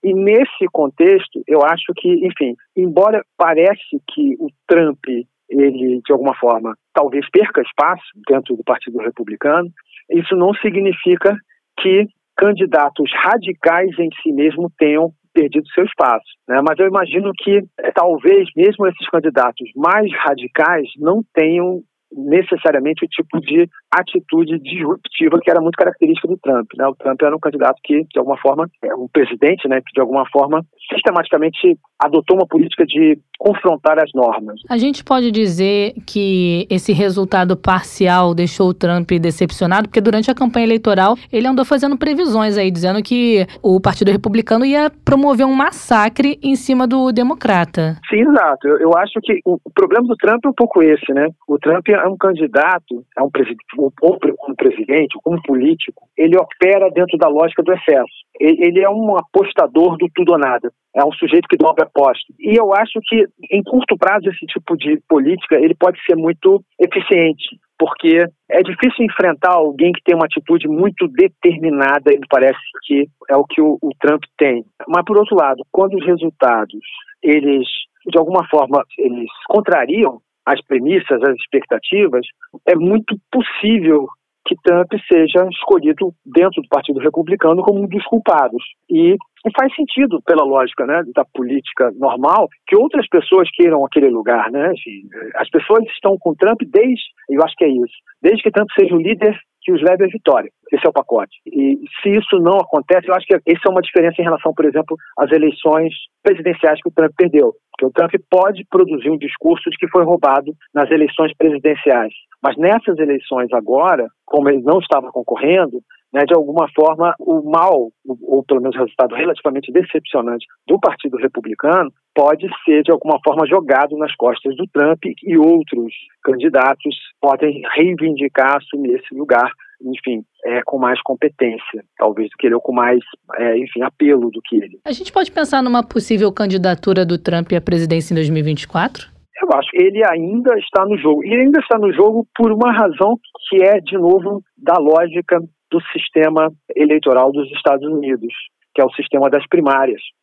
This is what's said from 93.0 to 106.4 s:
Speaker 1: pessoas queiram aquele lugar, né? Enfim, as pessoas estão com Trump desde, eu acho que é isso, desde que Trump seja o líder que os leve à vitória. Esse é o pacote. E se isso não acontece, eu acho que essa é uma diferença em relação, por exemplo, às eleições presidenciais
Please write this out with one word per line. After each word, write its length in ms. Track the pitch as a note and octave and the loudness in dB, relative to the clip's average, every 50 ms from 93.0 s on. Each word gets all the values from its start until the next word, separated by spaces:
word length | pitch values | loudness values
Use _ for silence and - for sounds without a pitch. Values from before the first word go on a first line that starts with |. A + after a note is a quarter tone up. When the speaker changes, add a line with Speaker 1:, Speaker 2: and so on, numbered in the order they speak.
| A3 - | -4 2
Speaker 1:
pessoas 400 | - E3+ - - F#3+ F#3+ F3+ F3 - | 0 0 2 4 2 2 2 2 2
queiram 320 | - F3 E3+ D#3+ D3 C#3 | 2 2 2 4 0 -2
aquele 240 | C3+ - D#3+ C#3 C3+ | 0 0 2 2 2
lugar, 420 | A#2+ A2+ G#2 A2+ A#2+ A#2 G#2 G#2+ | 2 0 -2 0 0 0 -2 -4
né? 220 | A#2+ C#3+ D3 F3+ F3+ | -4 -4 -2 -2 -4
Enfim, 360 | C3 - A#2 G#2 G2 G2 G2+ - G#2+ A2 A2 - | -6 -10 -18 -18 -18 -20 -20 -20 -18 -18 -12 -8
as 120 | - A#2+ - | -8 -8 -2
pessoas 340 | - - - - G#3 A3+ A3+ A3 | -2 -2 0 2 2 2 2 -2
estão 260 | - - - G3 G3 F#3 | -10 -4 -2 -2 -2 0
com 160 | - F3 D3+ | -2 -4 -2
Trump 240 | _ F#3 G3+ A3+ A3 B3+ | _ 0 0 0 -2 -4
desde, 380 | - - G3 A3+ C4 B3+ A3+ - - _ _ _ - | -6 -2 0 0 0 0 -4 -6 -16 _ _ _ -6
eu 160 | C#3 C#3 D#3+ | 0 0 0
acho 100 | D#3+ - | -2 0
que 80 | - F3 | 0 0
é 40 | D3+ | 0
isso, 260 | C3+ B2 A#2+ A#2 - - _ _ - _ | 2 0 -2 -4 -6 -18 _ _ -20 _
desde 220 | - E3+ A3 A3 - | 2 2 2 2 0
que 80 | A3 | -2
Trump 180 | G#3+ G3+ G#3+ G#3 - | 0 0 -2 -2 0
seja 180 | - G3 F3 F3+ | 0 2 2 2
o 60 | E3 | 0
líder 380 | E3 F#3 A3 F3 G#3+ G#3 G#3 - - _ _ _ _ | 0 0 -2 0 0 -2 -2 -2 -12 _ _ _ _
que 100 | - F#3 | -2 -2
os 100 | D#3+ - | 0 2
leve 220 | F#3 F3+ F#3 G3 | 2 2 2 0
à 40 | F#3 | -2
vitória. 420 | - A3 _ - C#3 A#2 G#2 - _ _ _ - - | -2 -2 _ 0 0 0 0 -6 _ _ _ -4 -4
Esse 140 | - - | 0 0
é 20 | E3 | 0
o 40 | D3+ | 0
pacote. 440 | C#3 - - - - - - _ - _ | 0 -2 0 -2 -2 -2 -4 _ -20 _
E 320 | - - C#3+ C3+ C#3 C#3 C#3+ - - - - - | -8 -4 -2 0 0 0 -2 -6 -14 -16 -6 -2
se 60 | G3+ G3+ | 0 0
isso 220 | G#3+ G#3 - - F#3 | 0 0 2 0 2
não 180 | E3+ E3+ F#3+ | 4 4 2
acontece, 520 | G3 E3+ - - D3+ C3 - F3+ F#3 E3+ F3 | 2 0 0 -2 -4 2 2 0 2 2 0
eu 60 | F#3 | -2
acho 120 | F#3 - | -2 2
que 80 | - G3 | 2 0
essa 340 | F3 _ - E3+ E3 - G3+ | 0 _ 0 0 2 2 0
é 20 | |
uma 120 | F#3+ F#3 F3 | 2 2 -2
diferença 380 | - - F#3 E3 E3+ E3+ - | 2 2 2 2 2 0 0
em 40 | F3 | -2
relação, 300 | E3+ E3 D3+ - D#3+ D#3 | -2 -2 -2 -2 -4 -2
por 100 | - D#3+ | 0 0
exemplo, 320 | D3+ C3 D#3 D#3 - D#3+ D#3+ - - - - | 0 0 -2 -4 -4 -8 -12 -12 -16 -4 -4
às 120 | C#3+ C3+ | 0 2
eleições 640 | D3+ D#3+ D3+ D3+ C#3+ - - D#3+ D3+ D#3 E3 D#3+ D#3+ - - - _ _ _ | 2 2 2 0 -2 0 0 0 2 2 0 -2 -6 -10 -20 -20 _ _ _
presidenciais 580 | G3+ F#3+ E3+ | 0 0 2